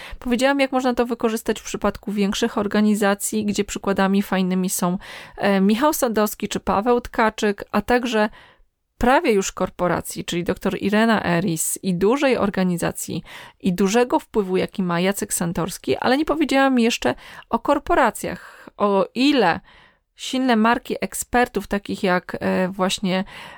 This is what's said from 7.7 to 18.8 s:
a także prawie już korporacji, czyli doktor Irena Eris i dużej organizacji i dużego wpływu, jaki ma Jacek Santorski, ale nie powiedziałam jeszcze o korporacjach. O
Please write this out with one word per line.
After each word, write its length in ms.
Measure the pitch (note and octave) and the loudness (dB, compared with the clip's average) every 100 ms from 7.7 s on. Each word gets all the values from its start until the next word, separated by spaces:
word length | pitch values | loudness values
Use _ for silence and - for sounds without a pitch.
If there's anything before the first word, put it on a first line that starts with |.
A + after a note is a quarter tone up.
a 100 | G#3 | -2
także 460 | G3+ A#3+ A#3+ A3 G#3+ - - _ _ _ _ - | 2 0 2 0 0 -2 -20 _ _ _ _ 0
prawie 340 | A#3+ C#4+ E4 | 4 4 4
już 200 | G3+ - | 2 0
korporacji, 720 | - F#3 - F3+ E3 - - | -4 -6 -2 -2 -2 -4 -10
czyli 200 | - E3+ | -6 -4
doktor 320 | F3 F#3 G3 F#3 | -2 -2 -2 -2
Irena 440 | G3 G#3 A3+ G#3+ | 0 2 2 2
Eris 540 | F3 E3+ E3+ D#3+ - - | 2 0 0 -2 -4 -4
i 120 | F#3+ | -2
dużej 420 | F3 F#3+ C#4 C#4 A#3 | 2 2 4 2 2
organizacji 840 | G3+ F#3+ F#3 E3+ D#3+ - - D#3+ - - - _ | 0 0 0 0 -4 -4 -8 -8 -10 -20 -20 _
i 120 | G3 | -2
dużego 460 | F3+ G3 A#3 B3 D#4+ | 0 2 2 2 0
wpływu, 380 | - A3 F#3 F#3 | 0 -2 0 -2
jaki 260 | E3+ - | -2 -4
ma 180 | F3+ E3+ | -2 0
Jacek 340 | F#3 G3 G3+ | 0 0 -4
Santorski, 600 | - E3+ F3+ E3+ - - - | -4 -2 -2 -4 -6 -4 -2
ale 220 | - C4+ | 2 0
nie 60 | |
powiedziałam 540 | D#4+ D4 C#4 C4+ C4+ B3 | 0 0 2 2 4 4
jeszcze 360 | A#3 - B3 - - - - | 2 0 -4 -4 -12 -18 -6
o 100 | A#3 | -4
korporacjach. 1080 | - C#4+ - E4 A#3 - - - - - - | 0 0 2 2 2 0 -8 -8 -14 -20 -14
O 300 | - | -2